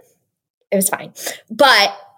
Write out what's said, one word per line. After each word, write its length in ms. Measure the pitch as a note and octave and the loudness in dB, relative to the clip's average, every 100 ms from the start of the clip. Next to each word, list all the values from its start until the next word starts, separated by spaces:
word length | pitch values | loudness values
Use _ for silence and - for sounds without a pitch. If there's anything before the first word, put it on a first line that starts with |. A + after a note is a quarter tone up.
| _ _ _ _ _ _ _ | _ _ _ _ _ _ _
it 40 | G3 | -4
was 140 | F#3+ | -2
fine. 240 | - - - - - - | -6 -10 -16 -16 -16 -8
But 480 | A3+ C#4 A3 G3+ - - | 2 4 4 2 -2 -18